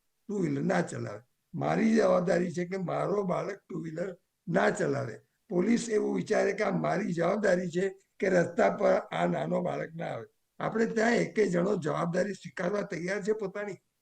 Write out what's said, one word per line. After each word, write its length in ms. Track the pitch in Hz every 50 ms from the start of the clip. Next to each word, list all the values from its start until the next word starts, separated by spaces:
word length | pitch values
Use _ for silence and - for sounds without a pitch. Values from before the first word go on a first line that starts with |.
| _ _ _ _ _ -
ટુ 140 | 202 196
વ્હીલર 200 | 175 151 139 139
ના 180 | 160 180 185 180
ચલાવે, 400 | 170 - 131 120 117 107 104 113 - _ _ _ _ _ -
મારી 400 | 143 143 151 160 185 226 220 220
જવાબદારી 580 | 220 196 185 185 185 170 185 175 175 180 175
છે 120 | 143 175 180
કે 120 | 175 190
મારો 460 | 190 180 147 143 143 151 165 196 208
બાળક 340 | 196 180 156 151 160 190 -
ટુ 260 | - _ - 180 160
વ્હીલર 340 | 165 160 156 165 190 190 175 - _ _ _ _ - 175
ના 220 | - - 208 208
ચલાવે. 500 | - 185 160 143 135 123 123 113 107 - _ _ _ _ _ -
પોલીસ 400 | 185 175 190 226 233 - - 226
એવું 280 | 214 208 208 208 202
વિચારે 360 | 185 - - 208 190 196 196
કે 120 | - - 208
આ 60 | 196
મારી 420 | 180 160 - 151 160 185 214 190
જવાબદારી 580 | 170 170 165 180 202 214 208 196 180 180 190 170
છે 240 | 151 180 190 190 190 - _ _ _ -
કે 80 | 202 190
રસ્તા 420 | 185 175 170 170 - 233 196 196
પર 220 | 190 208 196 185
આ 340 | 185 208 - - 170 165 175
નાનો 360 | 180 170 147 156 165 180 180
બાળક 320 | 175 151 143 151 156 165 160
ના 120 | 165 165
આવે. 200 | 156 135 117 110 - _ _ _ _ _ -
આપણે 280 | 156 147 - 220 226
ત્યાં 260 | 180 226 220 220 240
એકેય 340 | 233 185 165 - - 220 202
જણો 300 | 180 175 170 180 202 208
જવાબદારી 560 | 175 143 147 147 151 170 175 165 180 185 202
સ્વીકારવા 500 | 190 - - 175 - - 180 202 208 202
તૈયાર 400 | 185 - 185 156 175 180 202 208
છે 100 | 180 214
પોતાની? 400 | 214 214 202 180 202 202 208 202 175 - _ _ _ _